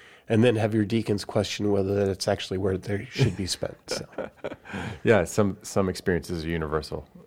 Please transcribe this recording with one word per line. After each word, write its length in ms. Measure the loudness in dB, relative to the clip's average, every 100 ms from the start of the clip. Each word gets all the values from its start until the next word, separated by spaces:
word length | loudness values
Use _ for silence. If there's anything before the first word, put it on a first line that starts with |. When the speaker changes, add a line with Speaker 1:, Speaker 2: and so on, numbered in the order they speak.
| -20 -20 0
Speaker 1:
and 140 | 6
then 120 | 6 6
have 180 | 2
your 120 | 2 2
deacons 380 | 0 0 -2
question 480 | 0 -2 0 -2 0
whether 360 | 2 2 2 2
that's 200 | 0 0
actually 300 | -2 -2 -2
where 200 | 0 -2
they 300 | -2 -6 -6
should 260 | 0 0 0
be 80 | -4
spent. 300 | -4 -6 -8 -10
So. 180 | -10 -8 -10
Speaker 2:
<laughs> 140 | -12 -10 -12 -12 -12 -10 -8 -4
Yeah, 200 | 4 4
some, 340 | 4 2 0 -2
some 280 | -4 0 0
experiences 540 | 0 0 0 -2 -6
are 40 | -4
universal. 600 | -4 -2 -4 -4 -10 -12 -20